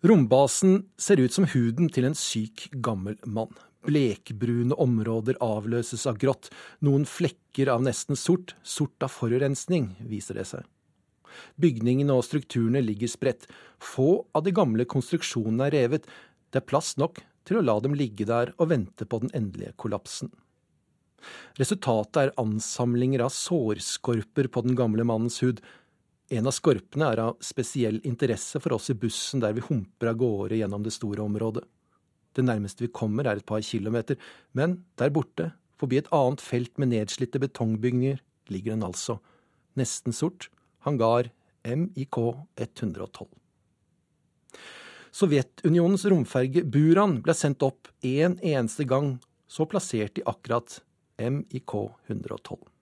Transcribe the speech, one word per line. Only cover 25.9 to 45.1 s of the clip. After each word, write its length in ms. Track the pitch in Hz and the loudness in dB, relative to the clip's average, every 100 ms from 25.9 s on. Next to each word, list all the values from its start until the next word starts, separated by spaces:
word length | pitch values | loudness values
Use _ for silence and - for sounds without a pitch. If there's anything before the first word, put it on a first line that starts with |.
| _ _ _ _ | _ _ _ _
En 140 | 123 123 | -2 -2
av 60 | - | 2
skorpene 540 | 170 113 - 135 151 | 2 2 0 -2 0
er 80 | 110 113 | 0 -2
av 160 | - | -4
spesiell 540 | - - 120 139 113 110 131 | -10 -6 -4 -2 -2 -2 -4
interesse 520 | 120 135 107 - 147 | -2 0 -2 -4 -6
for 160 | - 117 | -2 -2
oss 100 | - | -2
i 40 | 117 | -2
bussen 460 | 117 - - 139 | -2 -4 -4 -2
der 100 | 110 107 | 0 -2
vi 80 | - | -2
humper 460 | 135 95 _ 117 | -4 -4 _ -2
av 80 | 113 | 0
gårde 400 | 123 101 101 113 | 0 0 -2 -2
gjennom 220 | 104 101 107 | -2 -2 -6
det 80 | |
store 300 | - 110 101 | -6 -6 -4
området. 400 | 107 104 113 110 - _ _ _ _ _ _ | -4 -2 -2 -4 -10 _ _ _ _ _ _
Det 80 | - 127 | 0 0
nærmeste 400 | 110 101 - 120 | 0 -4 -6 -8
vi 20 | |
kommer 380 | - 110 107 123 | -4 -2 0 0
er 80 | 104 | -2
et 80 | |
par 160 | - 107 | -2 -4
kilometer, 560 | 104 113 101 117 110 143 - - _ 131 | -2 -4 -2 -4 -2 -6 -6 -20 _ -2
men 220 | 160 180 - - | 0 -2 -8 -2
der 160 | 135 | 0
borte, 380 | 147 - - 165 - _ _ | 2 -2 -4 -6 -6 _ _
forbi 220 | 135 127 | 0 0
et 80 | 147 156 | 2 2
annet 240 | 127 127 | 4 0
felt 380 | - 120 123 - | -2 -4 -2 -2
med 80 | 135 | 0
nedslitte 420 | 117 104 - 127 139 | 0 -2 -4 -4 -2
betongbygninger, 800 | 131 - 113 110 120 123 131 139 _ _ - | -4 -2 -2 0 0 0 0 -2 _ _ -10
ligger 240 | 98 107 | -8 -4
den 140 | 110 101 | -4 -4
altså. 320 | 90 - 107 _ _ _ _ _ - | -6 -6 -8 _ _ _ _ _ -6
Nesten 400 | 123 - - 117 | -4 -4 -6 -4
sort, 320 | 160 - - _ _ _ - | -4 -4 -20 _ _ _ -4
hangar 420 | 139 113 120 120 _ _ _ 117 | 2 4 2 0 _ _ _ -6
M 220 | 131 175 - | -4 -4 -6
I 60 | 135 | -6
K 160 | - 117 131 151 - | -2 -2 -4 -12 -10
ett 240 | 117 - | -10 -6
hundre 240 | 110 82 | -6 -6
og 80 | 92 - | -12 -14
tolv. 160 | - _ _ _ _ _ _ _ _ _ _ _ _ - - - - - - | -18 _ _ _ _ _ _ _ _ _ _ _ _ -20 -20 -20 -20 -20 -20